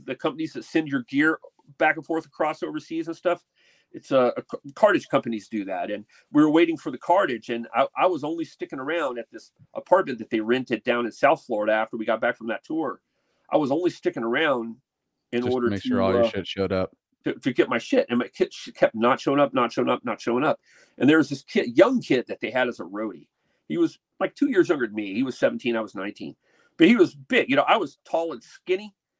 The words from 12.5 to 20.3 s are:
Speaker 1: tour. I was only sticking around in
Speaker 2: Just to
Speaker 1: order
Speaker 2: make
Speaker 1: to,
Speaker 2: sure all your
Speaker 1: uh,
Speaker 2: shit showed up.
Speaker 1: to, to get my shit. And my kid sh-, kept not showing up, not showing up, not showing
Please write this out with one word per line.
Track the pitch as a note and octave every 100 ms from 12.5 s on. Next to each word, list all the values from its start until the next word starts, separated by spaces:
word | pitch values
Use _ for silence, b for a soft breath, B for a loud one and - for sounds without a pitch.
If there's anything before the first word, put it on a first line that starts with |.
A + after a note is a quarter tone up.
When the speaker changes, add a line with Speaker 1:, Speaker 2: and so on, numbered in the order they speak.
| A2
Speaker 1:
tour. | - D#3+ C#3 - _ _ _ _ -
I | D3+
was | C#3
only | D3+ F3+
sticking | - F3+ D3
around | A#2 B2+ D#3+ B2 A#2 A2+ _ _ _ _ _
in | B2
Speaker 2:
Just | B2
to |
Speaker 1:
order | B2+ A#2+
Speaker 2:
make | G2+
Speaker 1:
to, | -
Speaker 2:
sure | G2+
all | F#2+
your | F#2+
Speaker 1:
uh, | A2+
Speaker 2:
shit | G2 E2+
showed | - F#2+
up. | F#2+ F#2 _ _ _
Speaker 1:
to, | -
to | - C#4
get | A#3+ -
my | -
shit. | - C4 -
And | -
my | -
kid | - -
sh-, | - -
kept | - -
not | A2 A#2+ C3
showing | - C#3+
up, | C#3
not | B2+ A#2+
showing | - B2
up, | B2
not | A#2+ G#2
showing | -